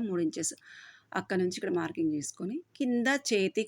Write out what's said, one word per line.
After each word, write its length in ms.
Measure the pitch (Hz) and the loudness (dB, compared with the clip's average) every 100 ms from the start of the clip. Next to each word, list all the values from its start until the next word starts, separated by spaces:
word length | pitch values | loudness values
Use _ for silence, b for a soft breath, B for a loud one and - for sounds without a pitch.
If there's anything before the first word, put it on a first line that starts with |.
| 220 | 0
మూడు 120 | 175 | 2
ఇంచెస్, 320 | 160 160 160 - B B B B B | 0 0 -4 -6 B B B B B
అక్కడ 260 | 190 190 190 | -6 0 2
నుంచి 160 | 185 180 | 2 0
ఇక్కడ 140 | 180 175 | -2 0
మార్కింగ్ 320 | 165 - 160 | -2 0 0
చేసుకొని 420 | 151 143 - 180 294 - - | 0 -4 -6 -6 -6 -8 -4
కింద 320 | 254 240 233 277 - | 0 2 4 2 2
చేతి 360 | 208 190 - | 2 2 2